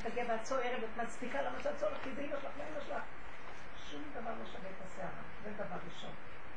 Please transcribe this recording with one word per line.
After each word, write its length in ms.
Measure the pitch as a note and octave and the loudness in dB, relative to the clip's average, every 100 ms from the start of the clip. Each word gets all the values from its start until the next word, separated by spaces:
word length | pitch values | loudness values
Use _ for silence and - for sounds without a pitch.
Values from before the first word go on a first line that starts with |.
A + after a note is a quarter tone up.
| A3+ | 0
תגיע, 140 | A#3 A#3 | 0 2
ואת 140 | A3+ | 2
צוערת, 360 | - C4 B3 A#3+ | 2 2 2 2
ואת 240 | A3 - - | 0 0 0
מצדיקה 360 | - A#3 - | 0 0 2
למה 180 | C4+ B3+ | 0 2
שאת 160 | C#4+ - | 0 2
צוערת, 220 | D4 - | 2 2
כי 80 | C4+ | 0
זה 100 | - | 0
אמא 140 | C#4+ C#4+ | 0 0
שלך, 100 | C4+ C#4 | 0 -2
מה 60 | - | -2
אמא 60 | D4 | -2
שלך? 240 | - - - - - - - - - - | 0 0 0 -2 0 0 0 0 0 0
שום 260 | - D3 D3+ | 0 0 0
דבר 180 | B3 A3+ A3+ | 0 0 0
לא 60 | - | 0
שווה 240 | A3 F#3 | -2 -2
את 160 | F#3+ F#3 | -2 -2
הסערה, 360 | - F3 D3+ - - | 0 0 0 0 0
זה 60 | G#3+ G#3 | 0 0
דבר 120 | F#3 E3+ F3 | 0 0 0
ראשון. 240 | - - D#3+ - - - | 0 0 0 0 0 0